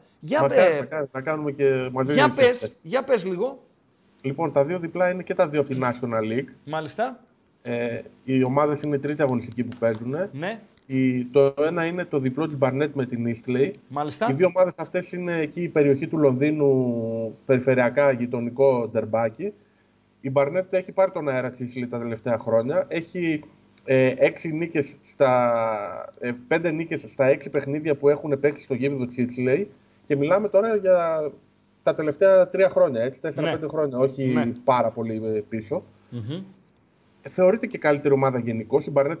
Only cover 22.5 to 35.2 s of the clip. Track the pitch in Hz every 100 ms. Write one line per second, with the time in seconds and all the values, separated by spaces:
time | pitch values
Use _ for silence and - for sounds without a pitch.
22.5 | 113 120 170 - 165 165 180 165 151 -
23.5 | _ _ _ - 131 131 127 147 160 170
24.5 | 156 165 165 139 - _ - 135 127 120
25.5 | 117 113 107 98 - - - 123 123 -
26.5 | 165 170 156 160 156 - - 131 143 147
27.5 | 147 131 151 156 143 143 147 156 135 147
28.5 | 143 - 123 139 139 123 - 120 127 123
29.5 | 147 202 - _ _ - 143 147 190 208
30.5 | 190 226 214 185 180 165 160 151 - _
31.5 | _ _ _ - 156 151 147 190 190 180
32.5 | 185 185 180 175 117 123 131 160 - 160
33.5 | 151 151 156 147 127 135 135 131 123 117
34.5 | - - 123 117 117 113 110